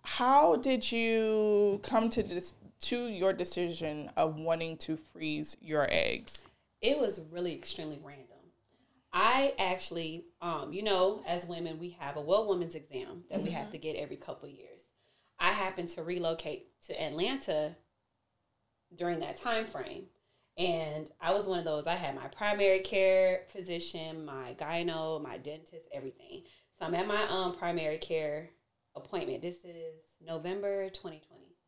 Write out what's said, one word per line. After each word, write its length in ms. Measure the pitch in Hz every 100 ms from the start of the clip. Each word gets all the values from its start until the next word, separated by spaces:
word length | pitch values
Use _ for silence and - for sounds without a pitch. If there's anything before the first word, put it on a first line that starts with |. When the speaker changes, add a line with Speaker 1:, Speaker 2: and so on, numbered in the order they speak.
Speaker 1:
how 540 | - - 247 277 320 294
did 340 | 269 254 -
you 880 | 233 226 226 220 214 214 208 208 202
come 280 | - 240 226
to 140 | -
this, 320 | - 175 - - - _
to 240 | - 240 240
your 240 | 196 190
decision 800 | 185 180 180 175 165 160 151 147 -
of 180 | 160 156
wanting 380 | 160 165 165 160
to 180 | - 156
freeze 580 | - - 156 151 151 -
your 260 | - 151 139
eggs? 560 | 82 57 62 - - - _ _ _
Speaker 2:
It 180 | 240 294
was 220 | 220 185 156
really 220 | 175 175 143
extremely 440 | - - 156 147
random. 240 | 151 143 131 - - _ _ _ _ _ _ 180
I 380 | 214 262 277 269
actually, 680 | 190 185 - 170 160 165 - _
um, 320 | 170 156 139
you 80 | 175
know, 400 | 214 185 185 220 156
as 180 | 175 170
women, 320 | 170 170 156
we 140 | 175 170
have 180 | 143 151
a 40 |
Well 260 | 147 202 214
Woman's 260 | 180 165
exam 520 | 160 - 131 127 - -
that 140 | 175
we 80 | -
have 140 | 165 110
Speaker 3:
Mm-hmm. 60 |
Speaker 2:
to 40 | 156
get 180 | 156 135
every 220 | 147 -
couple 320 | - 139 143
of 60 | 139
years. 240 | - - _ _ _ _ _ -
I 140 | 185
happened 380 | 202 190 190 170
to 140 | -
relocate 680 | 160 180 165 165 160 131 - _ -
to 120 | 151
Atlanta 760 | 151 151 220 269 - 156 151 170 _ _ _ _ _ _ _ _ _ _ _ 170
during 240 | 175 165
that 180 | 151 -
time 280 | 240 220 220
frame. 400 | 147 123 - - _ _ _ _ -
And 520 | 180 165 156 151 156 _
I 120 | 170
was 140 | 196 190
one 100 | 175
of 80 | 165
those, 220 | 151 151
I 80 | 175
had 200 | 151 139
my 120 | -
primary 520 | - 208 202 196 190
care 640 | 190 196 190 190 185 185 -
physician, 760 | 196 180 175 170 170 160 160
my 300 | 151 135 127 -
gyno, 600 | 151 170 175 160 160 160
my 160 | 143 -
dentist, 520 | 143 156 - 165 -
everything. 520 | 139 131 - - - - _ _ _
So 80 | 165
I'm 80 |
at 140 | 175 202
my, 160 | 208 196
um, 280 | 185 180 175
primary 420 | 175 170 156 156
care 520 | - 160 151 151 165 _ _ _ _ -
appointment. 460 | - 180 131 131
This 240 | 175 175 175
is 300 | 170 160 160 _ _
November 640 | 160 160 170 196 202 196 190
twenty 320 | 185 185 156 _
twenty. 280 | - - _